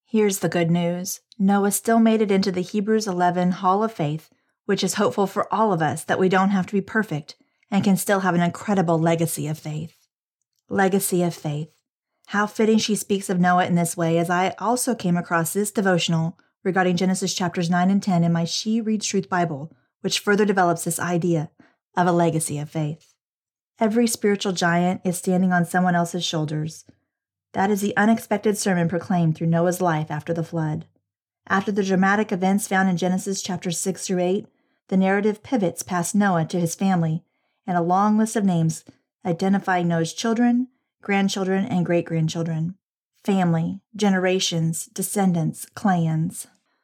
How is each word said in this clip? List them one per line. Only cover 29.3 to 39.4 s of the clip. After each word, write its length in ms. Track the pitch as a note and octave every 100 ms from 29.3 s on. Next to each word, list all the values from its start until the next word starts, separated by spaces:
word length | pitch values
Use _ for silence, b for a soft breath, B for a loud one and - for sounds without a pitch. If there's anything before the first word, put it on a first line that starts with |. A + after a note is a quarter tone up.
| D#3
through 100 | E3
Noah's 340 | E3 F3 F3
life 300 | F3+ D#3 D3+
after 240 | D3+ -
the 80 | E3+
flood. 440 | D#3+ E3+ D#3 D#3+ - _ _ _ _ _ -
After 240 | G3 G#3
the 140 | G3+
dramatic 480 | F#3+ F#3 F#3+ G3+ G#3
events 340 | F3+ F#3 G3+ -
found 240 | F#3+ F#3+
in 60 | F3
Genesis 440 | F#3 F#3 G3 F#3+
chapters 380 | - F3 F#3 E3
six 280 | G3 F#3 -
through 120 | F3+
eight, 280 | F3 G3+ - _ _ _ -
the 80 | F#3+
narrative 460 | F#3+ G3+ G#3 G#3
pivots 400 | - C4 F3 -
past 320 | - F3+ E3+
Noah 300 | G3+ G3+ E3+ D#3+
to 140 | F3+
his 140 | E3
family 480 | - F#3+ F3+ E3 E3 - _ _ _ -
and 120 | F3
a 40 |
long 360 | E3+ F#3 G#3 G#3+
list 180 | A3 A3+
of 80 |
names 400 | G3 E3+ E3 - - B B B
identifying 640 | F3+ E3